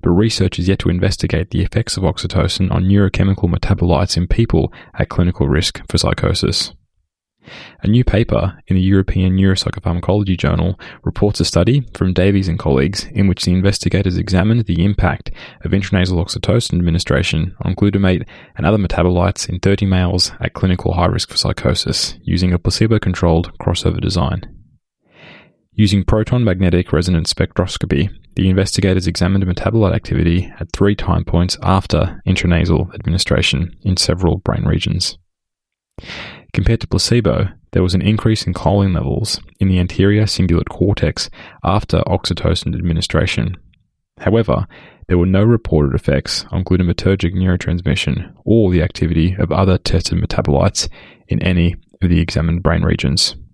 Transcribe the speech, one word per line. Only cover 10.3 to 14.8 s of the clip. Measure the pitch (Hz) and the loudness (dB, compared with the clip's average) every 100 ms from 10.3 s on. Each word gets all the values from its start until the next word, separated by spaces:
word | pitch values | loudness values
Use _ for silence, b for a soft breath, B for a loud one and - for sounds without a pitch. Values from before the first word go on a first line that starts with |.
| 90 | 0
Journal | - 85 87 95 B B | 0 0 -2 -4 B B
reports | - - 104 - | -8 0 -2 0
a | 90 | 0
study | - - 139 127 | 2 2 0 -2
from | - 92 | -2 0
Davies | 92 92 101 95 | 2 2 2 0
and | 82 | -2
colleagues | - 65 76 101 - | 0 2 2 -2 -6
in | - 98 | 0 2
which | 87 | 2
the | - | 0
investigators | 92 95 - - 92 98 87 | 2 2 0 -2 0 0 -2
examined | 87 92 101 117 | 0 0 2 0
the | 107 85 | 0 0